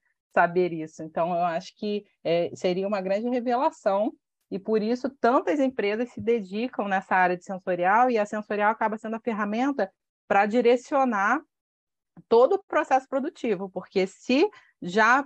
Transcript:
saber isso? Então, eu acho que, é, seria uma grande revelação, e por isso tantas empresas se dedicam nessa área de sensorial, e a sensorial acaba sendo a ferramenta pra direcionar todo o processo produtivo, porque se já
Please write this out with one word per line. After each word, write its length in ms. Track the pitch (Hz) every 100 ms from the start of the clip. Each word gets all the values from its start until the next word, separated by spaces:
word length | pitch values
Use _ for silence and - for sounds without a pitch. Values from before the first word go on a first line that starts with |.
| _ _ _
saber 380 | 202 175 175 180
isso? 320 | 165 156 -
Então, 300 | 156 175 170
eu 100 | 175
acho 320 | 175 165 - -
que, 300 | 208 208 208 _
é, 260 | 175 170 170 -
seria 320 | 185 180 196
uma 140 | 202
grande 260 | 185 196 240
revelação, 840 | 247 240 240 311 - 208 196 233 - _ _ -
e 100 | 190
por 220 | 196 220
isso 280 | 214 247 269 -
tantas 400 | 233 277 392 302
empresas 520 | 269 254 202 214 240
se 100 | -
dedicam 640 | 208 233 185 202 247 - 202
nessa 280 | 190 - 190
área 200 | 180 180
de 80 |
sensorial, 640 | - 190 - 175 180 214 254
e 80 | 226
a 80 | 208
sensorial 460 | 220 - 208 208
acaba 260 | 220 220 214
sendo 180 | 220 220
a 60 |
ferramenta 680 | - 208 208 220 277 277 190 _ _ _ -
pra 180 | 202 208
direcionar 960 | 240 233 247 - 285 262 208 202 277 - _ _ _ _ _ _ - -
todo 240 | 233 262
o 100 | 381
processo 440 | - 320 311 262 262
produtivo, 640 | 269 285 - 247 180 190
porque 360 | 190 - 190 185
se 440 | - - 262 415 - _ _
já 420 | 180 196 220 262